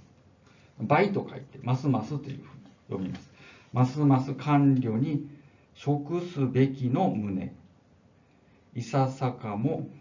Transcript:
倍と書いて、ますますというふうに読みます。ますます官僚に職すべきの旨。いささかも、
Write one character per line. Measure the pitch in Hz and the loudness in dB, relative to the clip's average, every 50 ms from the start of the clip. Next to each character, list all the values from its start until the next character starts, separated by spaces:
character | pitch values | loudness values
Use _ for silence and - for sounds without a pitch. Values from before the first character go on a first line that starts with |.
| - - _ _ _ _ _ _ _ _ _ _ _ _ _ - | -20 -20 _ _ _ _ _ _ _ _ _ _ _ _ _ -6
倍 | 113 - 147 165 202 202 196 | 0 2 4 4 4 2 0
と | - - - | -2 -4 -6
書 | - | -10
い | - | -14
て、 | - - - - - | -16 -16 -16 -8 -4
ま | 120 127 | -2 -2
す | 131 - 143 | 0 2 2
ま | 123 110 107 | 0 0 0
す | - 147 143 | -4 -6 -8
と | - 131 | -8 -8
い | - | -12
う | - | -12
ふ | |
う | |
に | - - - - - - - _ _ - | -14 -18 -20 -20 -20 -20 -20 _ _ -8
読 | - 95 95 | -8 -6 -6
み | 90 | -6
ま | 92 - | -8 -10
す。 | - - - - - - - - - _ - | -12 -18 -20 -20 -20 -20 -20 -20 -14 _ 2
ま | 123 127 | 2 2
す | 127 139 147 | 2 2 4
ま | 147 139 135 127 | 4 4 4 4
す | 135 143 135 | 2 0 -6
官 | - - 147 147 143 139 139 131 | -4 0 2 4 6 6 6 6
僚 | 123 117 113 107 117 | 4 2 0 0 0
に | 143 160 147 - - - - - - - _ _ _ _ _ | 0 0 -2 -2 -4 -8 -14 -20 -20 -20 _ _ _ _ _
職 | - - 139 147 143 - - 170 175 | -6 -2 0 0 0 -2 -4 -4 -4
す | 170 - - 143 135 | -4 -4 -4 -2 -2
べ | 113 - 127 135 135 | 0 4 4 4 2
き | - - 127 117 | 2 -2 -2 0
の | 123 180 185 - | 0 2 2 0
旨。 | - 107 104 101 95 92 - - - - - - _ _ _ _ _ _ _ _ _ _ _ _ _ _ _ _ _ _ _ _ - | 0 -2 -2 -4 -4 -4 -6 -8 -10 -14 -20 -20 _ _ _ _ _ _ _ _ _ _ _ _ _ _ _ _ _ _ _ _ -10
い | 120 113 | -10 -6
さ | - - 135 131 127 | -2 0 2 2 2
さ | - - 139 127 - | 0 -2 -4 -4 -4
か | - - 107 101 | -6 -8 -6 -4
も、 | 104 117 151 160 156 - - - - | -2 -2 -2 -2 -2 -6 -10 -14 -18